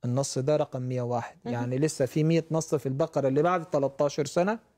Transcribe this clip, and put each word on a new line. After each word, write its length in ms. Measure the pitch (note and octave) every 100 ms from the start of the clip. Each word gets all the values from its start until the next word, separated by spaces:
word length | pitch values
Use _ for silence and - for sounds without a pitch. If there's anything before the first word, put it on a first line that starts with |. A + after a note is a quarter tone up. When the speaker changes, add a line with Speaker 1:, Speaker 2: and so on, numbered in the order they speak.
| B2
Speaker 1:
النص 320 | B2 C#3 -
ده 180 | C3 D3+
رقم 260 | D3 C3
مية 200 | B2+ B2+
وواحد. 360 | A#2+ A#2+ - - A#3
Speaker 2:
مهم. 80 |
Speaker 1:
يعني 240 | A#2+ B2 C3
لسه 280 | D#3 - C3
في 180 | -
مية 220 | D3+ E3 D#3
نص 240 | D#3+ D#3 D#3
في 100 | C#3
البقرة 420 | C3+ D#3+ - C3+
اللي 140 | C3+
بعد 240 | D#3+ F3+ D#3+
تلتاشر 600 | D3+ C#3 - D3 - C#3
سنة. 340 | - F3+ A3+ _